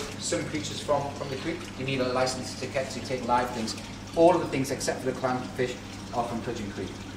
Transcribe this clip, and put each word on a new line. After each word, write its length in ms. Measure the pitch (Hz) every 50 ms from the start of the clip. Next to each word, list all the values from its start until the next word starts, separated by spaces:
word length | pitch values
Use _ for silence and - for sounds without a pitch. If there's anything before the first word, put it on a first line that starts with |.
| - - - -
some 260 | - - 175 165 147
creatures 340 | - 156 151 - - - -
from, 280 | - - 143 139 139 - -
from 140 | - 135 139
the 60 | 131
creek. 220 | - - 165 - - - - - 131
You 60 | 131
need 160 | 135 135 131
a 120 | 123 123
license 460 | 120 127 131 127 - 127 123 - - -
to 60 | 131
get, 240 | - - 139 127 -
to 100 | - 123 107
take 220 | - 131 123 123
live 220 | 117 123 113 104 -
things. 260 | - 113 110 107 - - - - - - - - - 165
All 160 | 165 175 175
of 60 | 165
the 80 | 147 -
things 240 | - 135 131 -
except 260 | 131 - - - - -
for 80 | 131 131
the 0 | 127 -
clownfish 560 | 135 127 127 123 101 98 - - 123 123 - - - - - - - -
are 120 | - 120 117
from 180 | 117 113 113
Pigeon 260 | - 127 113 107 104 98
Creek, 160 | 95 101 95 92 - - - - -